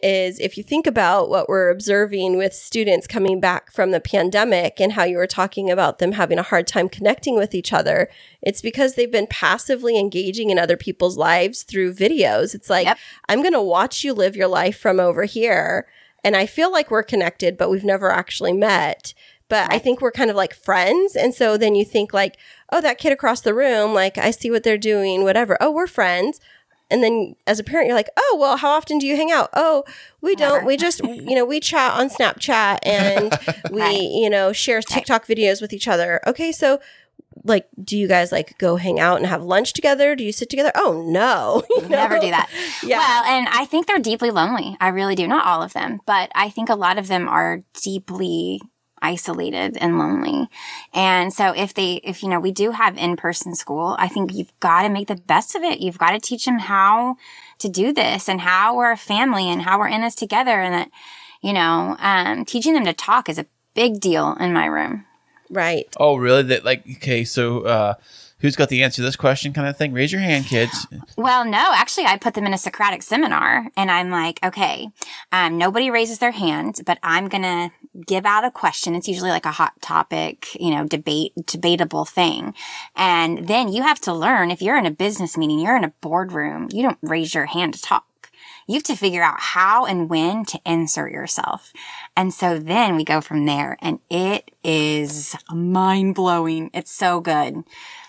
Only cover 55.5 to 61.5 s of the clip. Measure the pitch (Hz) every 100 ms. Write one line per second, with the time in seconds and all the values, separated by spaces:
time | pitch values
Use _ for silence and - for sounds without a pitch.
55.5 | 370 339 - 185 175 165 208 - 240 -
56.5 | 240 196 196 196 220 247 254 - - -
57.5 | - 208 180 226 294 - 196 - 185 175
58.5 | 185 214 247 240 233 - 208 269 208 180
59.5 | 175 175 196 208 214 226 - 208 214 254
60.5 | 208 185 180 - - - - - - 202